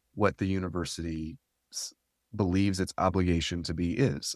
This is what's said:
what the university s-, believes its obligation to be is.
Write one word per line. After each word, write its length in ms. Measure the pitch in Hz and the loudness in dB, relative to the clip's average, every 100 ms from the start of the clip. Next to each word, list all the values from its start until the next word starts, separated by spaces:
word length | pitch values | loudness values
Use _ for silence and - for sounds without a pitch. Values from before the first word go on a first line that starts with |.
| _ | _
what 240 | - 101 - | 2 2 2
the 80 | 95 | 0
university 920 | 95 92 87 82 - 82 80 78 - _ _ _ | 0 -2 -2 -4 -4 -6 -4 -6 -10 _ _ _
s-, 200 | - - - _ _ _ | -12 -12 -14 _ _ _
believes 460 | 107 95 92 101 92 | -2 2 4 2 0
its 140 | 92 - | -2 0
obligation 680 | 92 95 90 82 - 87 | 2 4 4 2 0 -4
to 100 | 82 | -4
be 240 | 82 87 87 | -2 0 2
is. 360 | 131 69 - | 0 0 -6